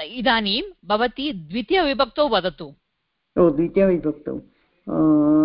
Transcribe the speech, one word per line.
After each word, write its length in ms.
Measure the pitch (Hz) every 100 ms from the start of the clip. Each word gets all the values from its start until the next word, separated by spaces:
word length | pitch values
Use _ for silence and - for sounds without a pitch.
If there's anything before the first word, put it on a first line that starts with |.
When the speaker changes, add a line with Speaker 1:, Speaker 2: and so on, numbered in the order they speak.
Speaker 1:
इदानीं 600 | 156 240 240 226 202 220 403 359 170
भवती 480 | 214 240 254 285
द्वितीयविभक्तौ 960 | 196 151 214 226 381 302 254 262 302 294
वदतु। 440 | 208 180 - 151 143 _ _ _ _ _ -
Speaker 2:
ओ, 100 | 175
द्वितीयविभक्तौ। 880 | 143 165 196 190 175 151 151 - 131
अ, 600 | - _ _ _ - 165 311 302 294 311